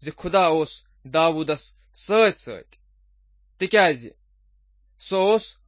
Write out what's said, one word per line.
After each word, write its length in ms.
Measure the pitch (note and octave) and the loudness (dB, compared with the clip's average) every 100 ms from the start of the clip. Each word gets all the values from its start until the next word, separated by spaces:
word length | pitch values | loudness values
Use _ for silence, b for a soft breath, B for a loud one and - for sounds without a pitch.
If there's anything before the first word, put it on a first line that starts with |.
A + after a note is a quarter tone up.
زِ 80 | C#3+ - | -16 -12
خُدا 220 | F3+ F#3+ | -2 2
اوس 440 | F3 D#3+ D3+ - _ _ | 2 2 -2 -8 _ _
داوودس 720 | C3+ D#3 E3 D#3 D#3 D3 - _ _ | -6 0 0 0 -4 -6 -10 _ _
سۭتۍ 440 | - - G#3+ A3 - | -16 -2 2 2 0
سۭتۍ، 400 | - G2 - _ _ _ _ _ _ _ _ - | -12 -16 -18 _ _ _ _ _ _ _ _ -10
تِکیازِ 520 | F#3 G#3+ F3+ C3 A#2 - _ _ _ _ _ _ _ _ | 0 4 4 2 -8 -20 _ _ _ _ _ _ _ _
سُہ 160 | - F#3+ | -6 -2
اوس 420 | F#3+ A3 - - | 2 0 -2 -20